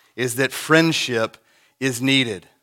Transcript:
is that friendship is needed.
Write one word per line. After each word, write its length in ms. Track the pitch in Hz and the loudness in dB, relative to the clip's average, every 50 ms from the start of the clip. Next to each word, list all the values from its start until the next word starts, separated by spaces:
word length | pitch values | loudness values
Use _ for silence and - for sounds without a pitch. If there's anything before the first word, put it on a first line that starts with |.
| _ _ - | _ _ -8
is 220 | 110 127 127 113 | -6 -6 -4 -2
that 160 | 127 135 131 | -2 -2 -2
friendship 840 | - - - - 156 160 165 165 151 - - 131 120 113 113 110 - - _ _ _ _ _ _ _ - | -4 -4 0 2 4 4 4 4 0 -2 -4 -2 -2 -2 -2 -4 -6 -10 _ _ _ _ _ _ _ -4
is 200 | 131 135 123 117 | -4 -4 -2 -2
needed. 460 | 127 135 139 135 127 117 101 90 - _ _ _ | 0 2 2 2 2 0 -4 -10 -12 _ _ _